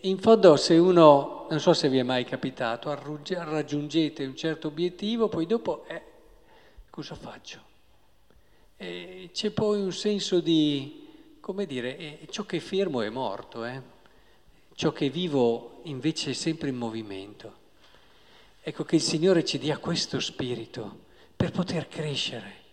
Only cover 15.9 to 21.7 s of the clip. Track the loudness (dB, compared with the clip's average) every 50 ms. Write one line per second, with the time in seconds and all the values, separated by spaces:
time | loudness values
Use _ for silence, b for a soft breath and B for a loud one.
15.9 | -12 -6 -6 -6 -4 -4 -6 -6 -6 -4 -4 -4 -4 -4 -6 -6 -4 -4 -6 -6
16.9 | -6 -8 -10 -10 -12 -12 -14 -16 -18 -18 -20 -20 -20 _ _ _ _ b b b
17.9 | b b b b b b b b b b b b b b -12 -12 -8 -8 -4 2
18.9 | 2 2 2 2 0 2 4 4 4 4 2 0 -4 -4 -2 -4 -4 -4 -4 -4
19.9 | -4 -4 -4 -4 -4 -4 -4 -6 -6 -8 -6 -6 -6 -8 -8 -12 -12 -12 -12 -12
20.9 | -14 -18 b b b b b b b _ -4 -2 -2 -4 -4 -2